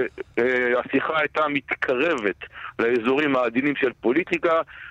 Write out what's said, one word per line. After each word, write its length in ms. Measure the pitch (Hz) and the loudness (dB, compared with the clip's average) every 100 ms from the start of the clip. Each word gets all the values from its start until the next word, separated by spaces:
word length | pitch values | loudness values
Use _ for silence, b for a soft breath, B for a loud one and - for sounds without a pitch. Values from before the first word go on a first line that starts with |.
| 127 - - - | 0 -6 -6 0
אה, 420 | 123 127 123 123 | 2 2 2 0
השיחה 380 | - 135 - 156 | 0 -2 0 0
הייתה 200 | 147 - 151 | 0 0 0
מתקרבת 880 | 143 - - - 127 160 147 104 - - B B - | -2 -4 -4 -2 0 0 0 -2 -4 -10 B B -2
לאזורים 580 | 113 123 113 131 151 131 | 2 2 2 2 2 2
העדינים 400 | 120 117 143 139 | 2 0 0 0
של 140 | 127 - | -2 0
פוליטיקה, 600 | 110 143 180 170 170 165 151 B B | 0 0 0 -2 2 0 -2 B B